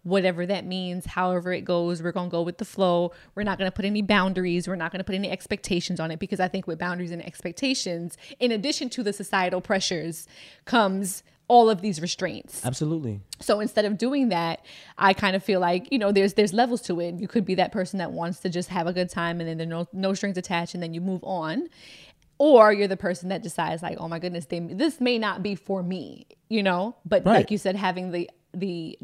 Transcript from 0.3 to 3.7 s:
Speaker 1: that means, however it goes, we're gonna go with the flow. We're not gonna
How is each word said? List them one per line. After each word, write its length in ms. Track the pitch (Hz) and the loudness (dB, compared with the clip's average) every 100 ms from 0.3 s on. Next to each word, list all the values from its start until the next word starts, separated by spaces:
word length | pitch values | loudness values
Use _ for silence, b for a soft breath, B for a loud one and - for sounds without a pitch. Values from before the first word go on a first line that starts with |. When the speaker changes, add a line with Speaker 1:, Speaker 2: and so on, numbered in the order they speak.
| 170 175 | 0 -2
Speaker 1:
that 180 | 190 | -4
means, 420 | 185 185 180 180 - | -4 -6 -6 -6 -6
however 460 | - 185 180 180 | -2 0 0 -2
it 100 | 180 | -4
goes, 360 | - 175 170 175 | 0 0 0 -2
we're 120 | 170 | -4
gonna 180 | 180 180 | -4 -4
go 120 | 170 | -2
with 160 | 170 - | -4 -4
the 60 | |
flow. 460 | 208 - 185 175 175 B B | -10 0 2 4 0 B B
We're 80 | - | -6
not 160 | 208 185 | -4 -2
gonna 140 | 190 | -4